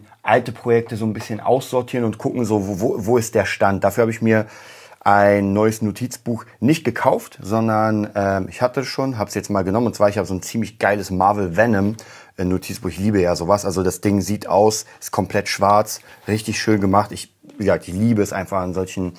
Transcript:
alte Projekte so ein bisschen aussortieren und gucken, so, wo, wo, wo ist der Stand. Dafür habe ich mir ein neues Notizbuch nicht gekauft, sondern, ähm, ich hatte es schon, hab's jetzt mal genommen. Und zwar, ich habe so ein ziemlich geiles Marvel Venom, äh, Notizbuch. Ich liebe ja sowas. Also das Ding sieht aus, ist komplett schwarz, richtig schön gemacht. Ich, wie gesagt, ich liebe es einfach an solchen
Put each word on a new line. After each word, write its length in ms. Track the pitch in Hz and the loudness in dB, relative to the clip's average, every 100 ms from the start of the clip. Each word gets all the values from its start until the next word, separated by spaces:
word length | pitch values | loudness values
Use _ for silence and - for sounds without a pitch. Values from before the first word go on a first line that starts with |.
| 101 - | -12 -8
alte 280 | - 120 117 | 2 2 2
Projekte 460 | 117 120 117 113 110 | -4 2 2 2 -4
so 80 | 110 | -4
ein 80 | |
bisschen 260 | 104 - 107 | -4 -8 -6
aussortieren 680 | - 131 - 127 123 127 113 | 0 0 0 -4 -2 -2 -2
und 120 | 104 | -2
gucken, 280 | 131 123 107 | -4 -2 0
so, 220 | 107 98 | 0 0
wo, 120 | 95 | -2
wo, 260 | 110 - 113 | -2 -2 2
wo 120 | 127 | 2
ist 180 | - 107 | 2 0
der 100 | 95 | -2
Stand. 380 | - 101 98 | 0 0 2
Dafür 180 | 98 120 | 0 2
habe 100 | 113 | 0
ich 100 | 110 | 0
mir 260 | 113 110 107 - - - - - 98 | 2 2 0 -8 -20 -20 -20 -4 2
ein 480 | 101 101 101 98 | 6 6 4 4
neues 300 | 101 110 110 | 2 2 0
Notizbuch 640 | 107 101 123 - - 113 - - | -4 -4 -8 -8 -8 -8 -10 -2
nicht 240 | 120 165 | 0 0
gekauft, 540 | 123 113 131 226 - - | -2 0 2 0 -2 -14
sondern, 680 | 98 113 113 110 110 107 107 104 | -4 0 2 2 2 0 -2 -2
ähm, 320 | 98 98 95 | 0 0 -4
ich 140 | - | -2
hatte 180 | 123 143 | -2 0
es 60 | 123 | -4
schon, 320 | - 135 113 | -4 -4 -4
hab's 160 | 101 104 | -4 -4
jetzt 160 | - | -2
mal 120 | 101 | -2
genommen. 240 | 92 107 120 | 0 0 0
Und 80 | - | 2
zwar, 140 | 104 | 2
ich 80 | 101 | 2
habe 100 | 87 | -2
so 60 | |
ein 80 | 92 | -6
ziemlich 380 | - 117 107 - | -6 -6 -6 -2
geiles 320 | 98 101 92 | 0 0 -2
Marvel 440 | 92 95 104 92 82 | 2 2 2 0 2
Venom, 400 | 120 101 101 110 - - - - | 2 2 0 -4 -12 -20 -18 -6
äh, 60 | |
Notizbuch. 460 | 90 92 - 98 92 | -2 -2 -4 -8 -8
Ich 80 | 87 | -2
liebe 240 | 104 101 | 0 2
ja 140 | 87 87 | 2 2
sowas. 300 | 85 101 101 | 2 2 2
Also 180 | 90 | 0
das 180 | 92 - | -2 0
Ding 200 | 104 101 | 0 0
sieht 260 | 95 104 - | 0 -6 0
aus, 380 | 92 110 110 - - | 4 4 2 -6 -16
ist 120 | - | -6
komplett 360 | - 95 104 101 | -4 -2 -4 -4
schwarz, 540 | - 98 104 107 - - - - | 0 4 4 2 -6 -14 -14 -4
richtig 320 | 110 113 104 | -4 -2 -4
schön 220 | - 107 | 0 2
gemacht. 300 | 98 98 101 | 4 2 0
Ich, 200 | 90 - _ | -6 -14 _
wie 220 | - - 98 | -18 -4 0
gesagt, 220 | 85 - | 0 -2
ich 60 | |
liebe 300 | 90 117 107 | -2 2 2
es 100 | 98 | 0
einfach 280 | 95 85 98 | -4 -6 -4
an 120 | 90 | -4
solchen 400 | 90 92 - 90 | -4 -6 -6 -8